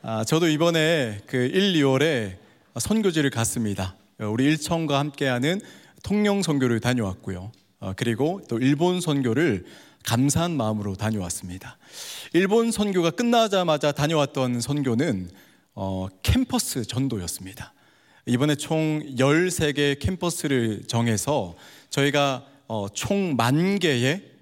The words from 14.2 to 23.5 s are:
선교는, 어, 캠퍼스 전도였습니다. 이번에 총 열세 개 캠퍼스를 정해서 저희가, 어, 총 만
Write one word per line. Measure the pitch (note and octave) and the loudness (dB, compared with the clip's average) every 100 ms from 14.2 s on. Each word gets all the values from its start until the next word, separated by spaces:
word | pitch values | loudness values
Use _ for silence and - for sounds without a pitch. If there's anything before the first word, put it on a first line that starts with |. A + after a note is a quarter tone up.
| C#3 C#3 B2+ A#2+ | 0 0 -2 -2
선교는, | A2+ D3 C3+ A2+ D#3+ G2+ F2+ - - _ _ - | -2 -2 0 2 0 -2 -6 -14 -20 _ _ -8
어, | F#2+ F#2+ F#2 - | -6 -4 -6 -6
캠퍼스 | - B3+ B3+ B3 - C#3 G#2+ | 0 0 0 -2 -4 -6 -6
전도였습니다. | A#2+ C3+ A2+ F2 - F#2+ F#2+ - _ _ _ _ _ - | -2 -2 -2 -6 -10 -12 -14 -18 _ _ _ _ _ -2
이번에 | A#2+ D3 C#3+ | 2 2 0
총 | - D#3+ D#3 D3+ D3+ B2+ | 0 0 0 -2 -4 2
열세 | C3+ D#3 F3+ F3 D#3 | 4 4 2 0 -2
개 | C#3 C#3+ C#3 | 0 0 0
캠퍼스를 | - F#3 F3 E3 D3+ C3+ A2+ G#2 - | -4 -2 -4 -4 0 0 0 -4 -4
정해서 | A2+ A#2 G#2+ - D3 F#2 F2 - - - | 0 0 0 0 -2 -2 -10 -20 -20 -8
저희가, | - C#3+ C#3+ C#3+ B2+ - - _ | 0 2 2 2 0 -8 -20 _
어, | A2 G2 | -6 -6
총 | - - G3+ F#3 C3 | -6 -2 0 0 2
만 | A#2 | 2